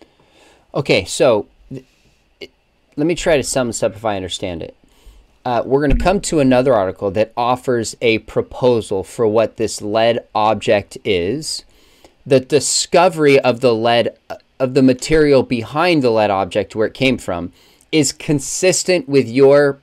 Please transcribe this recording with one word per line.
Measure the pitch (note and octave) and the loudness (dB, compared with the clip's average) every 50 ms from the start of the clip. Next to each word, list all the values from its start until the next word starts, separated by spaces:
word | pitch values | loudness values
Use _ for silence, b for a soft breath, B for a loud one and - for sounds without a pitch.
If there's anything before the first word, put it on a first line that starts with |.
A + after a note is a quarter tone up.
| b b b b b b b b b b b b b b - | b b b b b b b b b b b b b b -8
Okay, | D#3 C#3 - D3 G#2+ F2+ | -6 -2 0 0 0 0
so | - - - E3 C3+ A2+ G#2 G2 _ _ _ _ - | -2 -2 0 2 2 2 2 0 _ _ _ _ -18
th-, | C3 C3+ - _ _ _ _ _ _ _ _ _ _ - - | -18 -18 -18 _ _ _ _ _ _ _ _ _ _ -20 -20
it, | - _ _ _ _ _ _ _ _ - | -20 _ _ _ _ _ _ _ _ -8
let | - D3 | -4 -2
me | E3 F3+ | -2 -2
try | - - F#3+ D#3+ D3 | -2 -2 0 0 0
to | - | 0
sum | - - C3+ B2+ A#2+ | -2 -2 -4 -4 -4
this | G#2 - - | -4 -2 -4
up | A2 G2 | -4 -4
if | G#2 A2+ | -4 -6
I | A2 G#2 | -4 -4
understand | F#2+ F#2 F2 - - - F#2 F2 D#2+ - | -4 -6 -8 -8 -8 -8 -8 -8 -8 -10
it. | - - _ _ b b b b b b b b b b b - | -14 -16 _ _ b b b b b b b b b b b -8
Uh, | B2+ B2 A#2+ - | -4 -4 -4 -2
we're | G2+ B2+ C#3+ | 0 0 0
gonna | D3+ C#3+ C3 A#2+ | 2 2 0 2
come | - F3 F#3+ G3+ | 2 0 0 0
to | - - F3 D#3 | -2 -2 0 2
another | C#3 C3 B2+ B2 C3 C#3 B2 | 2 4 4 4 4 4 2
article | G#2+ F#2+ F#2+ F#2 - G#2 G2+ F#2 | 2 2 0 -4 -4 -4 -4 -2
that | G#2+ G#2+ - - B2 | -2 -2 -2 -2 -4
offers | A#2+ A#2+ B2+ B2+ - - B2 A#2 A2 - - - - | -2 -2 -2 -2 -2 -2 -2 -2 -2 -4 -6 -2 0
a | A#2 A2 G#2+ | 0 0 0
proposal | - - - B2+ - - - - C3 B2 B2 A2+ G#2 - G#2 F#2+ F2+ | -2 -6 -6 -6 -6 -6 -4 -2 0 2 2 2 -2 -4 -4 -6 -6
for | - - - A#2 | -6 -4 -2 0
what | G#2+ G#2 A2+ A2 G#2 - | 0 2 2 0 0 -2
this | - A2 G2+ - - | -4 -6 -6 -6 -8
lead | G2 G#2 G#2 A2 A2+ A#2 A#2 A#2+ - _ - | -8 -4 -2 0 2 2 0 0 -4 _ -4
object | G#2+ G#2+ A2 A2 G#2 - B2+ A2 G2+ F#2+ - - - - | 0 0 0 0 0 0 0 0 0 0 -4 -12 -10 -4
is. | B2 G2 F2 E2+ F#2 B2 D#3 D#3 - - - - b b b b b b b b b b b b | -2 -2 0 0 -2 -4 -6 -6 -8 -10 -12 -12 b b b b b b b b b b b b
The | B2+ C3+ C3 | 0 0 0
discovery | C3 - D#3 C#3 - - - - - - - F3 F3 F#3+ E3+ D#3+ D3+ C#3+ C#3 C3+ | 2 2 -2 0 0 0 -2 -4 -2 0 0 2 2 2 2 2 2 4 4 4
of | - B2+ A#2+ A2+ | 4 2 0 0
the | C3+ B2 A#2 | 2 0 2
lead, | A2 A2+ A#2+ A#2 A#2+ A2 A2+ - _ _ - | 2 2 2 2 2 0 0 -4 _ _ -16
uh, | - - _ _ _ - | -16 -16 _ _ _ -6
of | C3 B2+ C3 | -4 -2 2
the | C3+ C3 | 4 4
material | C3 B2+ B2+ - - D#3 D#3+ D3+ D3 C#3 C3 A#2+ | 4 4 2 -2 0 2 2 4 4 4 2 2
behind | - B2+ A#2+ A2 G#2 B2 D3+ E3+ F3+ E3+ D3+ B2+ | 0 -2 -6 -6 -6 -4 -2 0 2 2 2 2
the | A#2+ | 2
lead | A2+ A2 G#2+ G2+ | 2 2 2 2
object, | G2 F#2+ G2 F2+ - G#2+ G2 - - | 2 0 -2 -2 -2 -4 -4 -4 -4
where | G#2+ - - | -2 -2 -2
it | - | -2
came | - C3+ C3 B2+ | -2 0 0 0
from, | - - - F2+ E2+ F2 F2+ b b b b b b b b | -2 -4 -6 -6 -6 -8 -10 b b b b b b b b
is | - D#3 C#3+ D3+ - | 0 0 0 0 -2
consistent | - - - D3+ C#3 - - - - F#3 F#3 F3 - - - F#3 F3 - - | -8 -4 -4 -4 -4 -4 -6 -6 -2 0 0 0 0 -2 -2 -2 -2 -2 0
with | C#3 C#3 A#2+ | 0 0 0
your | A2+ A#2 C3 C#3 C3+ C#3+ C#3+ D3 C#3+ C#3 C#3 | 0 2 4 4 6 6 6 4 2 -2 -4